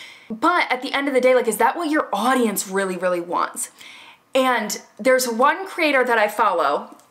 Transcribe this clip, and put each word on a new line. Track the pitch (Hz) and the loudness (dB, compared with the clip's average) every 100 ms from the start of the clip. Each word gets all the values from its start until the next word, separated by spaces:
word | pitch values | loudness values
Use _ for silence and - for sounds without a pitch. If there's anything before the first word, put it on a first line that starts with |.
| - - - | -20 -20 -14
But | 220 320 349 - | -2 0 2 0
at | 254 | -4
the | 277 | -4
end | 277 285 | -4 0
of | 254 | 2
the | |
day, | 254 | 4
like, | 254 233 | 4 2
is | 220 | 0
that | 247 - | 0 0
what | 320 | -2
your | 311 - | -2 -2
audience | 202 240 269 226 190 196 | -2 0 2 0 -2 -4
really, | 190 190 180 | -4 -4 -2
really | 180 175 | -2 -2
wants? | 175 170 - - - - - - - - _ 269 | -4 -4 -4 -6 -12 -14 -20 -20 -20 -20 _ 0
And | 262 233 214 - - - | 2 0 -2 -8 -12 -2
there's | 240 254 254 | 2 2 2
one | 226 277 330 381 | 2 2 2 -4
creator | - 302 269 | -2 2 2
that | 247 233 | 2 2
I | 214 | 2
follow | - - 170 143 165 220 - _ | 0 0 2 0 -2 -6 -18 _